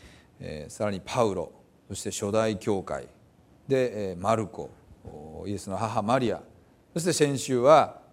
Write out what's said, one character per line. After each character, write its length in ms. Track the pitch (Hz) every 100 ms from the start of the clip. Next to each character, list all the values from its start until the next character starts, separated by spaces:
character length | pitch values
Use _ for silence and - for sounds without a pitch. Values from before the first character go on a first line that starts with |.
| - - - -
え 280 | - 76 76
ー、 20 |
さ 140 | - 107
ら 60 |
に 100 | 95
パ 200 | - 131
ウ 120 | 113 90
ロ、 160 | 78 - _ _ -
そ 80 | 101
し 80 |
て 80 | 104
初 200 | - 101
代 260 | 107 110 104
教 260 | - 98
会 240 | 85 69 60 - _ _ _ _ -
で、 440 | 131 123 107 98
え 20 |
ー、 80 | 87
マ 140 | 98 113
ル 120 | 98
コ、 220 | - 69 - - -
お、 420 | - 78 78 80 90
イ 60 |
エ 40 | 98
ス 100 | -
の 100 | 95
母 240 | 110 110
マ 180 | 104 131
リ 120 | 120
ア、 100 | 87 - - _ _ _
そ 60 | 170
し 40 |
て 100 | 170
先 240 | 151 147 135
週 200 | - 127
は 400 | 127 156 104 - -